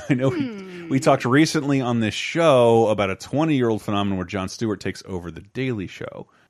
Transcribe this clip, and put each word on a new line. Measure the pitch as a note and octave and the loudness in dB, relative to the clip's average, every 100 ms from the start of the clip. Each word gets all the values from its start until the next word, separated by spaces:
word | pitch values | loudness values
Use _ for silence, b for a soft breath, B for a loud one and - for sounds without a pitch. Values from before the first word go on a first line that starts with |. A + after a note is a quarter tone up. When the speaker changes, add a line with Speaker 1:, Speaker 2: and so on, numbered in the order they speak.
Speaker 1:
<laughs> | - | -2
I | |
know | B2+ C3+ | 0 0
we, | E4 | 0
Speaker 2:
Hmm. | C4 G#3 F#3+ F3+ E3+ | -4 -8 -14 -12 -4
Speaker 1:
we | C3+ | 0
talked | D#3 C3+ B2 | 2 2 4
recently | C3+ D#3 D#3+ C#3+ C#3 | 4 4 2 0 0
on | A#2+ A#2+ | 0 0
this | A2 | 0
show | - - E3 E3 C3 A#2 A2+ G#2+ | -2 -4 2 4 6 6 6 4
about | G#2+ G2 | 2 0
a | F#2+ | -4
twenty-year-old | - C3+ D#3+ C#3 A#2 G#2+ | -4 -2 0 2 0 -2
phenomenon | - G2+ G2+ F#2+ | -2 -2 -2 -4
where | F2+ | -4
Jon | G2+ F#2 | -6 -6
Stewart | - A2+ G2 | -4 -4 -4
takes | G2 - - | -6 -10 -10
over | F#2 E2+ | -10 -10
The | E2 | -14
Daily | G2+ A#2+ C3 A2 F2 | -14 -8 -4 -4 -6
Show. | - - - - b b | -10 -14 -14 -18 b b